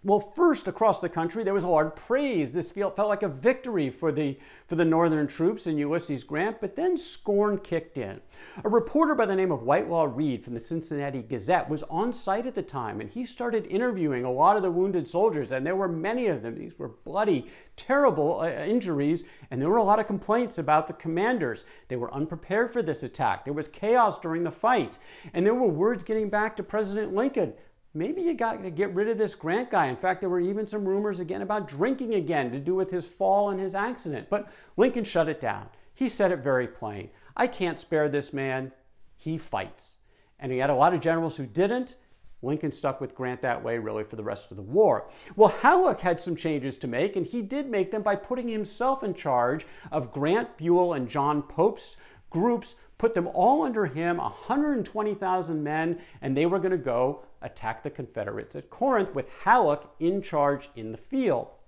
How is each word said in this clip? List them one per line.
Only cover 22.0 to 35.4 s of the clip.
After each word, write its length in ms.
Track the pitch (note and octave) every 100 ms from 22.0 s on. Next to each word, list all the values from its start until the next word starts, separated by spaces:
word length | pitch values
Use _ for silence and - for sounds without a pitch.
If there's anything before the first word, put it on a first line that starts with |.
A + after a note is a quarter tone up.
| A#2
unprepared 560 | C#3 D#3 E3 - G3+ A#3+
for 140 | A#3+
this 180 | E3+ D3
attack. 420 | B2+ - A#2+ F#2
There 120 | - D3
was 120 | D3+
chaos 520 | - G#3 B3 A3 F3
during 240 | E3+ E3
the 80 | E3+
fight, 480 | D#3+ A3+ B3 B2 - - - D#3+
and 100 | F3
there 120 | F#3+ B3
were 120 | A#3+
words 360 | D3+ G3+ B3
getting 260 | - A3 G#3
back 260 | G#3 G#3+ G#3+
to 60 |
President 520 | F#3 G#3 G#3 G3+ G#3+ F#3+
Lincoln, 380 | C4+ C4+ E3 - - _ _ D3+
Maybe 260 | F#3+ F4
you 120 | F4
got 280 | C4 A3+ -
to 80 | F#3+
get 240 | D#3+ G3
rid 140 | F#3+ G#3+
of 100 | A3
this 160 | G#3+
Grant 380 | - D#3 G3 B3
guy. 160 | G3 C#3+
In 80 | B2+
fact, 240 | F#3 F#3
there 100 | F#3+
were 120 | F3+
even 260 | F3 G3+ G#3
some 180 | G#3+ G3
rumors 360 | G3 G#3 F3+
again 200 | E3+ F#3+
about 260 | G3 G#3 F3
drinking 460 | C#3 G#3+ C4+ A#3+
again 380 | G#3+ D3 D#3+ B2
to 80 | C3
do 160 | C#3+ F#3
with 160 | F#3+
his 160 | F3+ -
fall 420 | - F#3+ G3 G3+
and 100 | F#3
his 140 | F#3+
accident. 540 | G3 G#3+ B3 E3+ C3+ -
But 220 | G#3 G#3 - - -
Lincoln 300 | B3 B3 G#3
shut 240 | F3 D#3
it 100 |
down. 300 | D3+